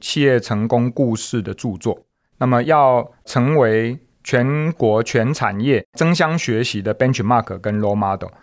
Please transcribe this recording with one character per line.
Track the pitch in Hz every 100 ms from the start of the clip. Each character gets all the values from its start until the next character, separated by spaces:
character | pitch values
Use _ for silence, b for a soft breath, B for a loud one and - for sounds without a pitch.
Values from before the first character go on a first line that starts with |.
企 | - 151
业 | 139 123
成 | - 104 113
功 | 120 120
故 | 131 123
事 | 110 - 117
的 | 95
著 | 98 120 92
作。 | 113 - _ _ _ -
那 | 127
么 | 120
要 | 139 151 135 123 - _
成 | - 131 127 151
为 | 113 110 117 131 _ _
全 | - 127 127 151 156
国 | 160 113 107
全 | 117 120 117
产 | - 110 101
业 | 131 117 - -
争 | 165
相 | 175 160 165
学 | - 110
习 | 123 104
的 | 104
benchmark | 107 131 127 107 120 107 95
跟 | 104 104
role | 101 104
model， | 98 95 90 b